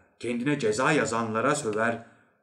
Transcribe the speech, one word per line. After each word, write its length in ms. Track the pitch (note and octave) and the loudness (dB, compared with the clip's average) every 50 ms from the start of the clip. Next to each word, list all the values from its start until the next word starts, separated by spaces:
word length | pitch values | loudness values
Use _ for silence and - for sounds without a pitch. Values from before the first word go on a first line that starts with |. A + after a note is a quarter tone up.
| _ _ _ - | _ _ _ -8
kendine 400 | A#2 A#2+ A#2+ A#2 B2 D3 D3 C#3+ | -6 -4 -4 -2 0 0 0 2
ceza 320 | B2 G#2+ G#2+ B2 C3+ D#3 | 2 0 2 2 2 2
yazanlara 640 | D#3 C3 A2+ A2+ A2+ A2+ A2+ A2 G#2+ A2+ A#2 C#3+ D3 | 2 2 2 0 0 -2 -2 -2 0 0 0 0 0
söver, 500 | - A#2 A2 G2+ G#2+ A2+ A#2+ A#2 - - - - _ _ _ _ _ | 0 -2 -2 -2 0 0 0 -2 -4 -8 -16 -20 _ _ _ _ _